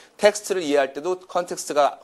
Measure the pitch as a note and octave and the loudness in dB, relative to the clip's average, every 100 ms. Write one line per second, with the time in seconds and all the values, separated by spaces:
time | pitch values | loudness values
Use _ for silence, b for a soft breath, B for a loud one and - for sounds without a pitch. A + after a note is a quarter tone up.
0 | B - G#3 G3+ - F#3+ D3+ C#3+ C3+ D3+ | B 2 2 2 -2 -4 0 2 2 -2
1 | E3 F3+ - F3+ F3 F3 - D3 C#3+ - | -6 -6 -4 -4 -4 -6 -2 2 2 0